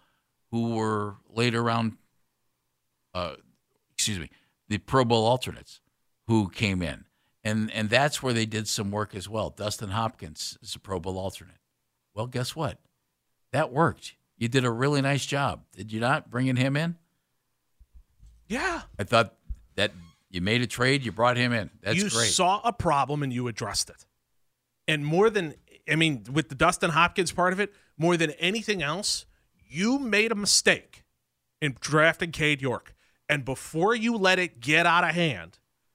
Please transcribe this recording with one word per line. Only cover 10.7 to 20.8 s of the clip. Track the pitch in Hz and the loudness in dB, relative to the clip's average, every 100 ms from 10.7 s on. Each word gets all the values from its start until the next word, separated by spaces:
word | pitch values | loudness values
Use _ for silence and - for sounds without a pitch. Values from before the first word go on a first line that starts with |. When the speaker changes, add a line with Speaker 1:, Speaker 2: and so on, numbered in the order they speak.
| - | -14
Speaker 1:
a | |
Pro | - 92 | -8 -6
Bowl | 92 95 | -6 -6
alternate. | 95 - 92 _ _ _ _ _ _ | -6 -10 -16 _ _ _ _ _ _
Well, | 104 123 | -10 -6
guess | 123 127 160 | -6 -6 -6
what? | 135 - _ _ _ _ _ _ _ | -6 -8 _ _ _ _ _ _ _
That | 135 143 | -2 0
worked. | 127 160 - - - _ - | 2 2 0 -10 -20 _ -6
You | 117 | 0
did | 131 | 2
a | 123 | 2
really | 113 139 147 | 2 2 2
nice | 139 139 - | 2 0 -2
job. | 139 135 80 - - | 0 0 -4 -12 -14
Did | 107 | -8
you | 110 | -2
not, | 120 151 - | 0 0 -2
bringing | 120 131 123 | -2 0 2
him | 135 143 | 0 0
in? | 165 170 _ _ _ _ _ _ _ _ _ - _ _ - - - | -2 -6 _ _ _ _ _ _ _ _ _ -20 _ _ -20 -20 -8
Speaker 2:
Yeah. | 240 370 330 - - | -4 -2 -4 -8 -8
Speaker 1:
I | 101 | 2
thought | 117 107 - - - - | 2 2 -4 -14 -14 -8
that | - 101 90 82 _ _ | -2 -2 -4 -20 _ _
you | 90 | -4
made | 92 120 | 0 0
a | 120 | 0
trade, | - | 0